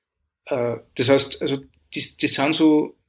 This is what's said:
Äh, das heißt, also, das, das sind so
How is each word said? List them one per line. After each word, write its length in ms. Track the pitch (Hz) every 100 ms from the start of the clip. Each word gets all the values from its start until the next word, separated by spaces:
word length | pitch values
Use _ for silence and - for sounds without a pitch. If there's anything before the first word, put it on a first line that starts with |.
| _ _ _ _ -
Äh, 320 | 135 120 113 - -
das 140 | 135
heißt, 340 | 135 135 -
also, 140 | 151 135 - _ _
das, 240 | 151 - -
das 160 | 143
sind 200 | - 139
so 440 | 160 160 151 151 -